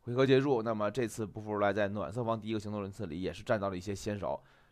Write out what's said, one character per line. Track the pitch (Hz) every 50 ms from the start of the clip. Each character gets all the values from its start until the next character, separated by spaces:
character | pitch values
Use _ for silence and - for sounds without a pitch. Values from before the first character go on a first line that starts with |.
回 | - 117 120
合 | 127 135
结 | 131 135 131
束， | 135 147 135 113
那 | 107 117 113
么 | 107 104 104
这 | 104 127 120
次 | 107 - - 110
不 | 98 - 113
服 | 107 107
如 | 104 101
来 | 101 101 98
在 | 107 104 98
暖 | 101 104 92 71
色 | 98 123 120
方 | 113 113 113
第 | 104 107
一 | 110
个 | 107
行 | 101 104
动 | 104 104
轮 | 101 95
次 | 98 - 110
里 | 85 73 87
也 | 92 85
是 | - -
占 | 104 - 120 107
到 | 98 98
了 | 95
一 | 92
些 | 92 101 101
先 | 98 - 107 104 101
手。 | 87 67 71 - - _ _ _ _ _